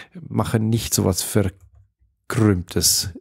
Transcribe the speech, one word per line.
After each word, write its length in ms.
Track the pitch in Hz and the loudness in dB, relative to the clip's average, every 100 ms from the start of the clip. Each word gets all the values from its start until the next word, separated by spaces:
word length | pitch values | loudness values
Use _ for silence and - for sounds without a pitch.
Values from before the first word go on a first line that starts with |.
| - | -16
machen 560 | 175 - 113 110 113 110 | -18 -6 -2 0 0 2
nicht 240 | 113 - | 0 0
so 140 | - 98 | 0 2
was 160 | 92 | 0
Verkrümmtes. 1900 | - 107 98 - - _ _ _ _ _ - 120 107 92 - - - - 92 - | 0 0 0 -4 -16 _ _ _ _ _ -6 2 4 2 -2 0 0 0 -2 -10